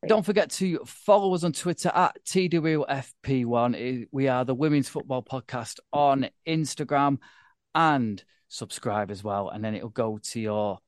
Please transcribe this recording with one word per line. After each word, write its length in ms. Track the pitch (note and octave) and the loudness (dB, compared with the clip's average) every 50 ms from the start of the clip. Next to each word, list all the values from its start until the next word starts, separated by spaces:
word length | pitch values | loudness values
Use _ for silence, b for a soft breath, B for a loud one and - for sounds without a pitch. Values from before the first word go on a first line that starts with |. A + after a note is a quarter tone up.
| - G3+ | 4 4
Don't 180 | A3 A3 F#3 | 4 4 4
forget 240 | - G#3 G3+ F3+ - | 2 2 2 2 0
to 280 | - - F#3 F#3+ E3 C3+ - | -2 -2 0 0 0 -2 -6
follow 480 | - - - - - G#3 G3+ G3+ G3 F#3 | -10 -18 -12 4 4 6 6 6 4 2
us 100 | F3 E3 | 2 0
on 80 | F3 | -2
Twitter 400 | D3+ - - F3+ E3+ - - F#3 - | -2 -2 -2 -4 -4 0 0 0 4
at 240 | - F3+ D3 - - _ | 4 4 2 2 -4 _
T 220 | - - F#3 F#3 F3 | -2 0 0 2 2
W 360 | D#3+ E3+ D3+ D#3+ D#3+ D3+ C#3+ - | 2 2 2 2 2 0 0 -2
F 260 | C#3 C#3 B2+ - - _ | -4 -6 -6 -10 -18 _
P 240 | - - C3+ C3 B2 | -4 0 0 0 2
one. 600 | A#2 A#2+ A#2 A#2+ B2 A#2+ E2 - B2+ C3 B2 A2+ - | 2 2 2 2 2 0 -2 -4 -6 -6 -6 -8 -8
We 160 | - C3+ C3+ C3+ | -4 0 0 2
are 180 | B2+ B2 B2+ | 2 2 0
the 80 | A#2+ C3 | 0 0
Women's 360 | B2 D3 D#3 D3 D3 C3 - | 0 2 2 2 2 2 0
Football 340 | - D3+ - - C3+ B2+ B2 | -4 -10 -6 -4 -6 -6 -6
Podcast 560 | _ - C3 A#2 - - B2 A2+ - - - _ _ | _ -10 -10 -10 -8 -8 -8 -8 -8 -12 -18 _ _
on 380 | - C#3+ D3 C#3+ C3+ C3+ C3 - _ _ _ E3 | 0 4 4 4 4 4 0 -4 _ _ _ -4
Instagram, 720 | D#3+ D#3+ D#3 C3+ - - D3+ B2+ D3 C#3 C#3 C#3+ C#3+ - b b b b b b b b _ _ _ | -2 -2 -2 -4 -4 -8 -6 -2 0 2 2 2 2 0 b b b b b b b b _ _ _
and 500 | D#3+ E3 D#3+ D3+ C3+ A#2+ A2 G#2 F#2 - _ _ _ _ _ | 2 4 4 4 2 0 -2 -4 -6 -10 _ _ _ _ _
subscribe 640 | - - A#2 F#2 - - - B2 G#2 G#2+ G#2 F#2+ | -14 -12 -12 -12 -12 -6 -4 -2 -2 -2 -2 -2
as 120 | G#2 F#2+ F#2+ | -6 -8 -6
well. 260 | G#2 G2+ G2+ G2 - | -4 -2 -2 -4 -4
And 140 | - A2 A2 | -6 -6 -6
then 120 | A2 G#2+ | -4 -6
it'll 140 | G2+ - A2+ | -6 -8 -8
go 300 | G#2 - A#2+ A2+ A2 G#2+ _ - | -4 -2 -2 -2 -2 -6 _ -10
to 80 | - A#2+ | -8 -6
your 400 | A2 G#2+ G#2 G#2+ G#2 G2+ G2 - _ | -4 -2 -2 -2 -2 -2 -4 -6 _